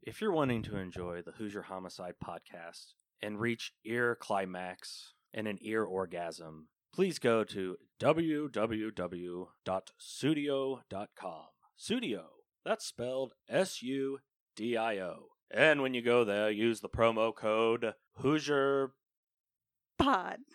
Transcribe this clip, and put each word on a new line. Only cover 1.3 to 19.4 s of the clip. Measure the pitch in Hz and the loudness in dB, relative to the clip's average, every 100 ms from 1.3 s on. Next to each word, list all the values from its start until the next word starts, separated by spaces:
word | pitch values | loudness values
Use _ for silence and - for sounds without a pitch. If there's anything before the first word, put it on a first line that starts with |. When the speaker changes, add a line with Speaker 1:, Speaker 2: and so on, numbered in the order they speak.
Speaker 1:
Hoosier | - 107 101 | -8 -6 -6
Homicide | 87 92 92 - 90 - | -6 -8 -8 -10 -10 -10
Podcast | - 87 - 87 85 - - _ _ - | -10 -10 -12 -14 -14 -14 -20 _ _ -10
and | 104 104 | -8 -2
reach | 117 113 - _ | -2 -2 -6 _
ear | 107 120 120 | -6 0 0
climax | 117 - 101 95 90 90 90 - - - _ _ | 0 -2 -2 0 -4 -8 -10 -14 -16 -18 _ _
and | 110 107 | -8 -6
an | 98 | -6
ear | 107 110 | -2 -2
orgasm, | 104 92 90 85 85 82 80 78 78 _ _ | 0 -2 -4 -4 -6 -8 -14 -16 -20 _ _
please | - 190 156 | -2 0 2
go | 123 113 | 4 4
to | 104 98 92 90 _ - | 2 -2 -6 -6 _ 0
w | 123 156 165 147 147 | 2 4 2 0 -2
w | 104 113 110 110 | 0 0 0 -4
w | 107 90 87 87 90 92 _ | -4 -6 -4 -6 -8 -10 _
dot | - 92 - _ | -4 -4 -4 _
sudio | - - 135 151 143 135 135 127 - | -16 -4 0 0 0 0 -2 -4 -8
dot | 98 104 - | -8 -8 -10
com. | 92 80 73 _ _ _ | -12 -12 -16 _ _ _
Sudio, | - 240 202 95 80 - _ _ | -4 -2 -2 -4 -6 -20 _ _
that's | - - - | -4 -4 -4
spelled | - 123 131 127 _ - | -6 -4 -2 -4 _ -2
S | 127 190 - | 0 0 -2
U | 123 135 135 135 _ _ _ | -4 -2 -2 -4 _ _ _
D | - 113 113 | -6 -2 0
I | 113 101 | 0 0
O. | 90 76 - _ _ | -4 -8 -14 _ _
And | 107 156 143 | 4 6 6
when | 131 | 2
you | 123 | 0
go | 120 120 | 4 4
there, | 110 104 107 | 6 4 2
use | 107 117 110 | 4 2 2
the | 98 | -4
promo | 110 113 113 113 | 4 4 6 2
code | - 110 110 113 117 113 - _ - | 2 2 4 4 4 0 -4 _ -2
Hoosier | 131 151 143 143 139 139 135 _ _ _ _ _ | 2 2 2 4 4 2 0 _ _ _ _ _